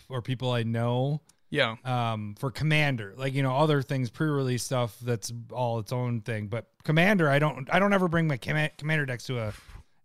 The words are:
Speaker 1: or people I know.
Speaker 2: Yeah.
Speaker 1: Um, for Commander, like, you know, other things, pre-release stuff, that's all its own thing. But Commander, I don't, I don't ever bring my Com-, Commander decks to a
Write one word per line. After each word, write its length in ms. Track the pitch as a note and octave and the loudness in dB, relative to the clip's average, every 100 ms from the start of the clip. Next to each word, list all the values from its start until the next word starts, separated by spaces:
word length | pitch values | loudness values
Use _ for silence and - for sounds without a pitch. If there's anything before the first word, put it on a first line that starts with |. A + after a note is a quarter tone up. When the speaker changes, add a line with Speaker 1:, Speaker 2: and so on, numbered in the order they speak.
| - | -10
Speaker 1:
or 140 | C3 | -8
people 280 | C3 A#2+ B2+ | -4 -4 0
I 100 | A#2+ | 0
know. 580 | A2+ A#2 A#2+ B2 C#3 D3+ _ _ - | 0 0 0 0 0 -2 _ _ -4
Speaker 2:
Yeah. 220 | D3 A#2 A2+ | 0 0 -2
Speaker 1:
Um, 520 | C3 B2 A#2 A2 G#2 G#2 | -4 -2 0 -2 -6 -6
for 140 | C#3 | -6
Commander, 600 | - D#3 D3+ D3 B2 G2 B2+ | -2 2 4 2 0 -6 -8
like, 180 | C3+ | -4
you 80 | C3+ | 0
know, 140 | C3 C3 | 0 2
other 260 | D#3 C#3+ | 4 2
things, 260 | B2+ C3+ A#2+ | 0 -2 -2
pre-release 540 | - D#3 C#3+ B2+ B2 | -2 0 0 0 -2
stuff, 340 | - B2+ A#2 - | -2 -2 -2 -4
that's 300 | A#2+ A#2 - A#2 A2+ | -4 -2 -4 -10 -10
all 300 | B2+ A#2+ A#2 | -4 -2 -4
its 100 | G#2 | -4
own 300 | B2 B2 A#2 | -4 -2 -2
thing. 260 | A#2+ G#2+ G#2 | -4 -6 -4
But 220 | A#2 - _ | -6 -8 _
Commander, 440 | - D#3 F#3+ G3+ D3+ | 0 4 4 6 6
I 120 | C#3+ | 4
don't, 280 | D3+ C3+ C#3 | 4 0 0
I 60 | F3+ | 2
don't 120 | G3+ | 4
ever 140 | G3 F3+ | 4 2
bring 220 | E3 D#3+ | 2 0
my 80 | C3 | -2
Com-, 320 | - D3+ D3+ - | -2 0 -2 -4
Commander 260 | D3+ D#3 | -2 -2
decks 200 | C3+ A#2+ | -2 -6
to 160 | - A#2+ | -4 -4
a 120 | G#2+ - - - - _ | -4 -6 -14 -20 -20 _